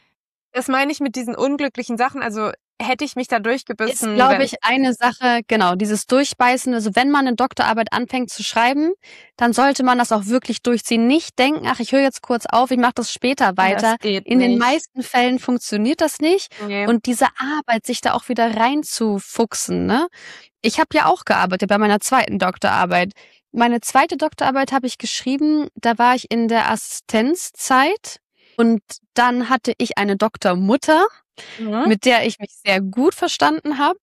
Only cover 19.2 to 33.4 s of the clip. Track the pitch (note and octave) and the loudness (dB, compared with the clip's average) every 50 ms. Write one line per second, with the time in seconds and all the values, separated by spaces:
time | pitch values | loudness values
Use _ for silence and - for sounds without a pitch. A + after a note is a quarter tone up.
19.2 | - - - - A#3 G#3 - - - - F3+ F3 F3 F3+ G#3 B3+ E4 F4 _ - | -6 -6 -2 -2 -2 -2 -2 -6 -6 -4 -4 -2 0 0 0 0 0 -2 _ -10
20.2 | - - - - - - _ _ - A3+ - - D#4 - - D4+ - - F4+ F4+ | -20 -20 -20 -20 -20 -20 _ _ -4 -2 0 0 0 0 2 2 2 2 2 0
21.2 | - - G#3+ F#3+ F#3 F#3 F#3 F#3 G#3 F#3+ G#3 G3+ G#3+ G#3 G#3 G#3 - - C4 B3+ | 0 0 0 0 0 0 0 -2 0 0 2 2 4 4 2 2 0 0 2 2
22.2 | A3 - - G3 F#3 F3+ F3+ - - G3 - - F#3 F3+ F3 F3 F3+ G3 - _ | 2 0 -2 -2 -2 -2 -2 -2 -2 0 2 2 2 2 2 0 0 -2 -4 _
23.2 | - _ _ _ _ _ - A#3 A#3+ A#3+ A#3+ A#3 - - - C#4 D4 E4+ F4 C4+ | -20 _ _ _ _ _ -2 0 2 2 2 0 -2 0 2 2 2 2 0 -2
24.2 | D4+ D#4 - - C#4+ - C4 C4+ C4+ - C4+ C4+ B3 B3 - - - A3+ - - | -4 -4 -2 -2 -2 0 0 0 0 0 -2 -2 -2 -4 -8 -8 -10 -8 -8 -6
25.2 | - B3+ C4 C#4 D4+ D4+ D4+ D4+ D4 - - - - A#3 A#3 - A#3+ B3 B3+ B3 | -4 -4 -2 0 0 2 0 0 -2 -4 -8 -4 0 0 2 4 4 4 2 2
26.2 | - - A3 A#3 A#3 A3 A#3 A3+ - - A3 G#3+ - - - - - - - A3 | -2 -4 -2 0 0 2 2 2 2 0 0 -2 -4 -8 -12 -14 -8 -4 -2 0
27.2 | A3+ C4+ E4+ - - - - - - - C4+ B3+ C4+ D#4 G4+ - - - - - | 0 0 0 -2 -4 -10 -12 -8 -2 2 2 4 4 2 0 -2 -6 -12 -18 -18
28.2 | _ _ _ _ _ _ _ - A#3 A3+ A3+ G#3 - - - - _ _ - - | _ _ _ _ _ _ _ 0 2 2 2 0 -2 -8 -20 -20 _ _ -2 0
29.2 | B3 B3 B3 B3 A#3+ A3+ C4+ A#3+ - - A3 - B3 - - - G3+ G#3 G3 G3 | 2 2 2 0 -2 0 0 0 0 -2 -4 -2 -4 -4 -2 -2 -2 0 0 0
30.2 | G#3+ A3+ - - - G3 F3+ F3+ F#3+ F#3+ A#3 C#4 - - D#4 D#4+ F#4+ A4+ - - | 0 -2 -2 0 0 0 0 2 2 2 2 2 2 4 4 4 4 2 0 -4
31.2 | _ _ _ - - - - - A3+ G#3+ G#3 A3+ C#4+ C4+ A3 G3+ - B3+ A#3+ A3+ | _ _ _ -20 -20 -18 -14 -10 -8 -6 -4 0 2 2 2 2 4 2 2 4
32.2 | - A3+ - - G#3 - - - - G#3 G3 F#3+ G3 F#3+ F#3+ A#3+ C4+ F4 - - | 2 0 -4 -6 -10 -16 -16 -8 -2 0 0 0 0 -2 -2 2 2 2 2 2
33.2 | F4+ E4 - - | -2 -4 0 2